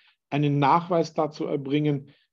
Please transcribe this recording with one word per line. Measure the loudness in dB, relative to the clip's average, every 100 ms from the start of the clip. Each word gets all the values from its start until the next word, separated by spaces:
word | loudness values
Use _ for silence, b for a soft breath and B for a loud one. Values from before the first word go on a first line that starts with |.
| B B _
einen | -2 0 2
Nachweis | 4 2 2 0 0
dazu | -2 -4 -4 -6
erbringen, | -6 -2 0 0 -2 -6 B B